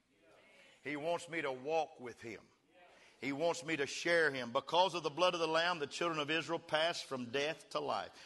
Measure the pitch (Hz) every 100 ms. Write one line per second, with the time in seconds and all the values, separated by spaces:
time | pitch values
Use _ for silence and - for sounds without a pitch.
0 | _ _ - - - - - - 139 147
1 | 156 170 - 165 147 131 131 160 151 -
2 | 123 107 117 95 - _ _ - - -
3 | - - 131 139 170 160 151 160 139 -
4 | 170 170 156 135 120 131 - 165 185 170
5 | 156 143 180 175 165 160 170 170 139 -
6 | 175 156 143 160 139 165 - 156 165 170
7 | - 131 120 135 147 160 - 151 143 110
8 | 85 -